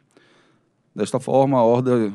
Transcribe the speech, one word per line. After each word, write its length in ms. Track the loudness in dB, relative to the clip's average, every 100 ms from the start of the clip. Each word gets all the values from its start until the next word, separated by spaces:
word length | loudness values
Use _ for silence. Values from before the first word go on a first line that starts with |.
| _ _ _ _ _ _ _ _ _
Desta 260 | -8 -6 -4
forma, 380 | 0 0 2 2
a 60 |
ordem, 500 | 2 2 0 0 -2